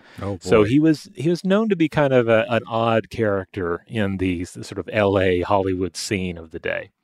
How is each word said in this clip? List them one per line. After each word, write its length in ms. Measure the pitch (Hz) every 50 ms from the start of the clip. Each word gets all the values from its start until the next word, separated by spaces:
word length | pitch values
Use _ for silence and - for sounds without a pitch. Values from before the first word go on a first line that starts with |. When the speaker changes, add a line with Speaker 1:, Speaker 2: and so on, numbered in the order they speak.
| _ - - -
Speaker 1:
Oh, 180 | 98 98 101 90
Speaker 2:
So 220 | - 92 95 110 107
Speaker 1:
boy. 60 | 104
Speaker 2:
he 100 | 127 151
was, 320 | 151 160 156 - - - -
he 120 | - 131 165
was 160 | 175 165 -
known 240 | 185 190 208 226 220
to 60 | 196
be 120 | 165 165 147
kind 240 | - 156 147 139 135
of 160 | 127 120 113
a, 180 | 113 110 110 104
an 140 | 120 113 113 -
odd 420 | 113 113 117 117 113 113 107 -
character 720 | - - 113 104 101 98 92 - - 101 92 85 85 85 - -
in 300 | 120 113 104 98 98 92
the 240 | 95 95 90 82 90
s-, 100 | - -
sort 260 | 120 113 - - 98
of 100 | 85 - -
L 260 | 110 104 98 98 98
A 220 | 92 95 90 90
Hollywood 560 | 85 - 104 98 95 95 92 90 95 87 -
scene 420 | - - - 110 95 92 90 85 85
of 140 | 82 82 -
the 80 | 85
day. 300 | - 90 - 87 87 - _ _